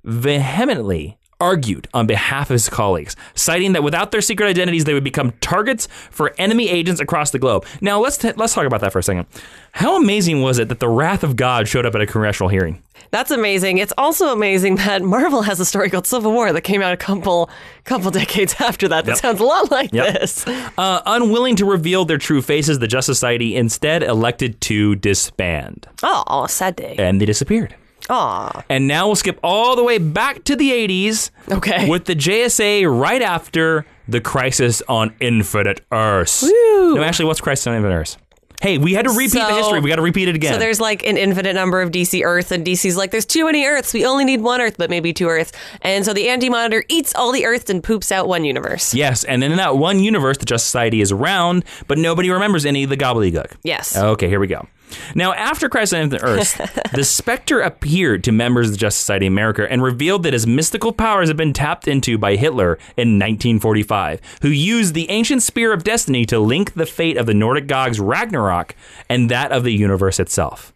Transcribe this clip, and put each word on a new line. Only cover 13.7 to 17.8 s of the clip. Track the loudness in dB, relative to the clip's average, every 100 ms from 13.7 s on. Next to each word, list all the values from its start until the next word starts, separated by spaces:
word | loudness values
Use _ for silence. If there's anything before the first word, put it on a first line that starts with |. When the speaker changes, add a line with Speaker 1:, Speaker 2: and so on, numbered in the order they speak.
| 0
Speaker 2:
It's | -2 0
also | 0 2 0
amazing | 2 2 2 2 2
that | 0 0
Marvel | 0 2 2 2
has | 0 -2
a | -2
story | 0 0
called | -2 -2
Civil | -2 0
War | 2 2
that | 0
came | 0 0
out | 0
a | -2
couple, | -4 -4 0 0 0 -6 -20 -20